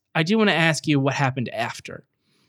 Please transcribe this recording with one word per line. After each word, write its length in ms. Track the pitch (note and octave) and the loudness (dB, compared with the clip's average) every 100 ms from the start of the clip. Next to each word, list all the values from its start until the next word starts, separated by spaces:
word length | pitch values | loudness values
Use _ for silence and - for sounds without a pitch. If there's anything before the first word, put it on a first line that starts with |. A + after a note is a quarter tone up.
| _ | _
I 80 | E3 | -2
do 140 | E3 A3 | 0 2
wanna 140 | G#3 | 2
ask 340 | D#3+ E3 D3+ - | 4 2 2 0
you 140 | C#3+ | 2
what 140 | C3+ C3 | 2 0
happened 340 | C3+ C3 A2+ | 0 -2 -4
after. 560 | G#2+ A#2 - - F2 - _ _ _ | -4 -6 -8 -14 -16 -20 _ _ _